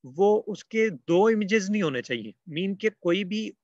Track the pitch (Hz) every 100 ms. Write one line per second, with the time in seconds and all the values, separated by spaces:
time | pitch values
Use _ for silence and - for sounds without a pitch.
0 | 131 139 202 214 208 196 - 220 220 175
1 | - 170 220 220 196 220 190 208 165 127
2 | - 120 107 - - 147 190 196 214 208
3 | 175 185 185 214 208 -